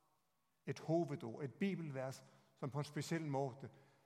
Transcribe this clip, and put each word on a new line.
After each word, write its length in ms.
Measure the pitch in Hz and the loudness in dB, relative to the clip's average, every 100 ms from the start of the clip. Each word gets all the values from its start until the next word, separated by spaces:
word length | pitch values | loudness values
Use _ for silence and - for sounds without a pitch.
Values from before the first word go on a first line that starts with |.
| _ _ _ _ _ _ - | _ _ _ _ _ _ -4
et 120 | 135 | -2
hovedord, 640 | - 165 160 143 117 113 | 2 4 4 0 -4 -4
et 120 | 143 | -6
bibelvers, 680 | - 196 175 160 135 131 135 - - - - | 0 2 2 -2 -2 -2 -4 -12 -20 -20 -6
som 140 | 143 | -2
på 80 | 139 | 0
en 60 | |
spesiell 420 | 143 - 139 165 160 | -2 -2 0 0 2
måte 440 | 135 139 - 123 - - - | 2 0 -2 -10 -14 -20 -20